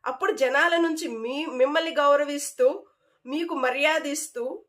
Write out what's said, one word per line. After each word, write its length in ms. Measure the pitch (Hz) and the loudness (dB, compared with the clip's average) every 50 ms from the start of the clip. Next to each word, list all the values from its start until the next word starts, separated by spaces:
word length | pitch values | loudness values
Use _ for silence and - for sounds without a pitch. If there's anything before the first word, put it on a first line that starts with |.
| - | -6
అప్పుడు 260 | 247 254 - 381 415 | -6 -6 -2 -2 -2
జనాల 440 | - - 262 247 262 285 320 339 339 | 0 2 0 2 4 4 4 4 4
నుంచి 320 | 339 339 330 320 320 330 254 | 2 2 0 0 -4 -6 -8
మీ, 380 | 233 226 226 240 269 285 320 | -8 -6 -6 -6 -4 -4 -6
మిమ్మల్ని 480 | 320 254 247 262 269 294 320 330 330 - | -6 2 2 2 2 2 0 -2 0 0
గౌరవిస్తూ, 920 | 285 285 285 285 285 294 285 285 285 - - - - 247 262 330 403 - _ _ _ _ _ _ _ _ | 2 4 6 6 4 2 0 -4 -6 -6 -8 -2 2 2 2 2 0 -10 _ _ _ _ _ _ _ _
మీకు 280 | 247 269 311 339 339 330 | -8 -6 -4 -4 -4 -4
మర్యాద 520 | 285 254 254 254 277 285 302 320 320 285 | -2 -2 -2 0 2 0 2 2 0 -2
ఇస్తూ 580 | 285 285 294 - - _ 240 233 262 339 427 _ | -4 -6 -6 -8 -10 _ -8 -8 -8 -8 -12 _